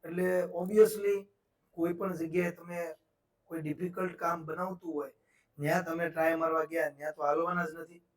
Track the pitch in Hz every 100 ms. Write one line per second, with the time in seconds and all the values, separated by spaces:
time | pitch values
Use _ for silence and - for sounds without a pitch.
0 | 160 175 180 180 175 170 185 214 214 208
1 | 202 202 - _ _ _ _ - 170 175
2 | 190 185 165 175 175 175 170 175 170 156
3 | _ _ _ _ _ 165 151 147 180 180
4 | 185 170 170 170 156 160 185 180 170 151
5 | - - _ _ _ - 147 175 165 165
6 | 170 165 160 165 165 160 156 165 156 139
7 | 151 156 147 151 170 180 170 165 165 175
8 | _